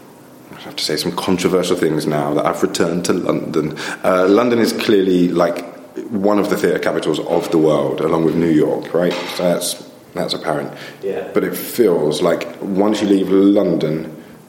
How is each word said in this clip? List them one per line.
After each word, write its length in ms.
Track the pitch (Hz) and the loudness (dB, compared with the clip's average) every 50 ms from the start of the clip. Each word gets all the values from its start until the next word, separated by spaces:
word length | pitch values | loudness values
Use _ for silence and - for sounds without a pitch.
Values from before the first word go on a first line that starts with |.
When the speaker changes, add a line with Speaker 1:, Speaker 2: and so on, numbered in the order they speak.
| - - - - - - - - - - | -20 -20 -20 -20 -20 -20 -20 -20 -20 -20
Speaker 1:
I 80 | - - | -20 -18
have 140 | - - - | -16 -14 -10
to 80 | - - | -6 -4
say 140 | - 78 76 | -2 -2 -2
some 160 | - 90 87 | -2 -4 -4
controversial 640 | - - - 95 87 - 92 87 92 87 87 90 78 | -4 -2 0 0 2 2 2 2 2 2 2 0 2
things 280 | - 80 78 78 76 | 2 0 0 0 0
now 280 | 78 78 76 73 73 73 | 0 0 0 0 0 0
that 120 | 76 - | 0 0
I've 160 | 82 85 - | 0 0 0
returned 440 | - 95 - - 98 85 82 90 87 | -2 -2 0 0 0 0 0 -2 -2
to 80 | - 98 | 0 -2
London. 640 | 90 - - 80 76 - - 76 80 76 76 73 - - - - - - | -2 0 -2 -2 -2 -2 -2 -2 -2 -2 -2 -4 -8 -8 -10 -8 -4 0
Uh, 240 | 92 92 92 92 92 | 2 2 4 4 4
London 320 | 101 107 123 127 120 117 | 6 4 4 4 2 2
is 140 | 110 98 - | 2 0 0
clearly, 560 | - - - 110 98 95 95 90 90 87 87 | -2 0 2 4 4 4 4 4 4 4 2
like, 360 | 82 85 87 85 - - - - - - - - - - - - | 2 2 2 0 0 -4 -8 -12 -14 -18 -18 -16 -14 -12 -10 -6
one 300 | - 101 95 104 104 104 | -4 -2 0 2 2 2
of 100 | 95 - | 2 0
the 80 | 95 - | 0 0
theatre 220 | - 90 80 78 | 0 0 0 0
capitals 400 | - 90 80 82 78 85 78 73 | 0 -2 -2 -2 -2 -2 -2 -2
of 300 | - - 82 87 82 - | -2 -2 -2 -2 0 0
the 60 | - 80 | 2 2
world, 420 | 78 78 76 73 69 69 67 - | 4 4 2 2 0 -2 -2 -2
along 240 | 71 80 85 82 82 | -2 0 0 2 2
with 100 | 80 76 | 2 2
New 140 | 85 82 82 | 2 2 2
York, 440 | 78 76 71 - - - - - - | 4 4 2 2 0 -4 -4 -2 -2
right? 200 | 82 90 87 85 - - - - | 0 0 0 -2 -4 -6 -8 -6
So 80 | - 90 | -2 0
that's, 460 | 90 87 - - - - - - - - - - - - | 0 0 0 -2 -6 -8 -10 -14 -20 -20 -20 -20 -12 -8
that's 200 | 92 85 - - | -6 -6 -4 -6
apparent. 380 | - - 82 78 71 71 69 - - - - - - - | -6 -4 -4 -4 -4 -4 -8 -10 -14 -16 -16 -16 -10 -8
Speaker 2:
Yeah. 260 | 98 90 - - - - | -6 -6 -6 -6 -4 -2
Speaker 1:
But 100 | 104 92 | -2 -2
it 120 | 92 90 | -2 -4
feels 640 | - - - - - 117 98 85 80 76 76 76 78 | -6 -10 -6 0 2 4 4 4 2 2 0 0 0
like 260 | 90 85 82 78 - - - - | 2 0 0 0 -2 -8 -10 -10
once 400 | - 95 98 92 101 107 107 104 | -6 -4 0 2 2 2 2 2
you 60 | 107 98 | 2 2
leave 220 | 98 95 95 87 | 4 2 2 2
London, 840 | 95 98 98 101 101 104 98 90 82 78 80 78 78 80 78 - - - - - - - - | 4 4 4 4 4 4 2 2 0 0 0 -2 -2 -4 -6 -8 -12 -16 -18 -20 -20 -20 -20